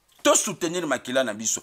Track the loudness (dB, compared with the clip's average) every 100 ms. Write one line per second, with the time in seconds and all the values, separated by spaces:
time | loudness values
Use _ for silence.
0 | _ _ 2 4 2 -4 -4 -2 -2 -2
1 | 0 0 0 -2 -4 -6